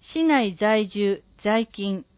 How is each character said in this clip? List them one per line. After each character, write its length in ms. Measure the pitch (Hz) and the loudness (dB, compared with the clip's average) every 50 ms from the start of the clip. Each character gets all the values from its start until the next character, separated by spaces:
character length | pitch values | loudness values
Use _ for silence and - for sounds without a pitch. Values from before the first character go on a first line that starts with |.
市 240 | _ - - 320 330 | _ -8 -4 0 2
内 300 | 320 302 269 233 202 180 | 2 4 2 2 0 -2
在 320 | - 208 214 220 220 214 | 0 0 2 2 2 0
住、 360 | 190 - 202 208 196 196 - _ _ _ _ | -2 -4 -2 -2 -2 -2 -4 _ _ _ _
在 280 | - 208 214 226 233 | -2 0 0 0 0
勤、 380 | 226 - - 196 202 196 190 - _ _ | -4 -8 -8 -6 -4 -4 -6 -8 _ _